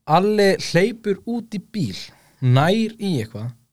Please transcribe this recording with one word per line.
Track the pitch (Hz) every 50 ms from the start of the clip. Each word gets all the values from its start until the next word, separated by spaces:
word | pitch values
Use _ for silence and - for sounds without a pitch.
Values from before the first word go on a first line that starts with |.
| _
Alli | - 151 170 185 208 214 208 202 196 190
hleypur | - 143 - - 170 185 220 240 - - 208 196 185 -
út | - 233 240 233 - -
í | 202 - - -
bíl, | 214 165 104 92 - - - - _ _ _ _ _ 131
nær | 127 123 131 143 170 196 226 220 214 220 -
í | 202 196 175 131 110
eitthvað | 110 - 104 107 120 120 - _ _